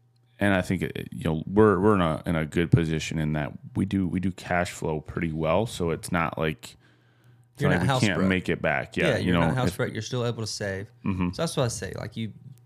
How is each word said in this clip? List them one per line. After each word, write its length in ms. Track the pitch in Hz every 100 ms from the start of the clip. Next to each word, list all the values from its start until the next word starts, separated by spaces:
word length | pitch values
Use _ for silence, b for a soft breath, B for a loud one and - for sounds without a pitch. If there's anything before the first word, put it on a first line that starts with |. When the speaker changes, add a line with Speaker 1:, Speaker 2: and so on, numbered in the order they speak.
| _ _ _ -
Speaker 1:
and 160 | 101
I 80 | 95
think, 200 | - 90
it, 260 | 82 - 50
you 120 | -
know, 180 | 82 78 -
we're, 320 | 101 107 90
we're 140 | 104
in 60 | 101
a, 220 | 85 76
in 120 | - 82
a 100 | 78
good 240 | 87 82
position 480 | 85 80 78 - 80
in 160 | 76
that 180 | 76 69 - - -
we 80 |
do, 220 | 98 98 90
we 120 | 92
do 100 | 95
cash 400 | - - 87 87
flow 300 | - 82 78
pretty 320 | - 87 85
well. 340 | 78 78 87 117
So 240 | - 85
it's 200 | 76 -
not 280 | 87 80 -
like, 380 | 80 78 - - b b b b b b b
it's 80 | -
Speaker 2:
You're 80 | 95
Speaker 1:
not 60 | 90
Speaker 2:
not 40 |
Speaker 1:
like 20 |
we 60 | 123
Speaker 2:
house 120 | 131
Speaker 1:
can't 140 | 107 82
Speaker 2:
broke. 100 | 95
Speaker 1:
make 200 | 92 87
it 140 | 80
back. 340 | 80 69 - 90
Yeah, 120 | 78
Speaker 2:
Yeah, 80 | -
Speaker 1:
you 60 | 95
Speaker 2:
you're 80 |
Speaker 1:
know, 140 | 87 82
Speaker 2:
not 80 | 73
house 120 | 90
Speaker 1:
if 80 | 92
Speaker 2:
broke. 160 | 123
You're 100 | 110
still 220 | 107 127
able 180 | 120 113
to 40 | 107
save. 440 | - 104 95 101 -
Speaker 1:
Mm-hmm. 260 | - 92 87
Speaker 2:
So 100 | -
that's 140 | 165 -
what 80 |
I 40 | 120
say. 240 | - - -
Like, 200 | - -
you, 160 | 107 - - -